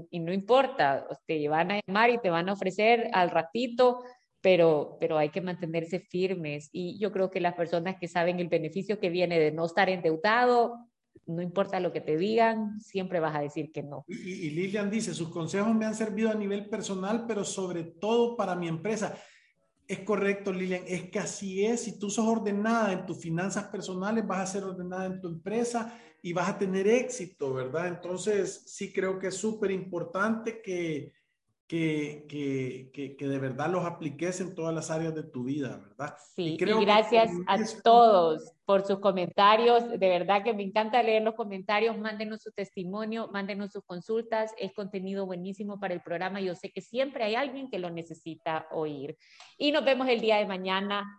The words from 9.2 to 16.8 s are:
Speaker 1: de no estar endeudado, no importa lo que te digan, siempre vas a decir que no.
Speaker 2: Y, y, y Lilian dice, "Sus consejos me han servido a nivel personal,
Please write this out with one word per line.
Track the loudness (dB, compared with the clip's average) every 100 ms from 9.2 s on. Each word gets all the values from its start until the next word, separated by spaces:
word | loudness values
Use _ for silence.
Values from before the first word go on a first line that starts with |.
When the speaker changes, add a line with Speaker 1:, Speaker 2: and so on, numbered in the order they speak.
| 2 4
Speaker 1:
de | 4
no | 2 -2
estar | 2 2
endeudado, | 2 0 2 2 4 6 4 2 -2 -16 _ _ -20 -8
no | -6
importa | -2 -2 -2 0
lo | -2
que | -4
te | -2 0
digan, | 2 4 2 2 -4 -8
siempre | -8 -6 -4 -2
vas | -2 -2
a |
decir | -4 -6 -8
que | -8
no. | -10 -12 -12
Speaker 2:
Y, | -12
y, | -10 -8 -6
y |
Lilian | -4 -2 -2 -2
dice, | -2 -4
"Sus | -6 -6
consejos | -6 -4 0 2 2
me | 0
han | -2
servido | -4 0 -2
a | 0
nivel | -2 -4 -4
personal, | -8